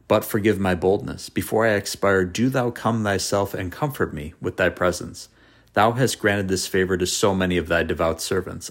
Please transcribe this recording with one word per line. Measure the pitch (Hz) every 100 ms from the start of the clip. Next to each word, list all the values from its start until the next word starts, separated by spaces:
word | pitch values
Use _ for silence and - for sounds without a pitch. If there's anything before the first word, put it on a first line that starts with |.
| -
but | 104 -
forgive | 113 104 95
my | 95 90
boldness. | 92 101 90 85 -
Before | - - 110 113
I | 101
expire, | - - 98 95 90
do | 95 127
thou | 131 120
come | - 117 117 104
thyself | 95 - 101 101
and | - 90
comfort | - 147 - 82
me | 76 76 -
with | 90 -
thy | 90
presence. | - 90 85 85 - - _ _ _ _ 101
Thou | 110
hast | 120 120 -
granted | 104 101 92
this | 92 -
favor | 95 92 92
to | 90
so | - 104
many | 95 92 87
of | 80
thy | 85
devout | 82 82 82 80
servants. | - 95 90 90 -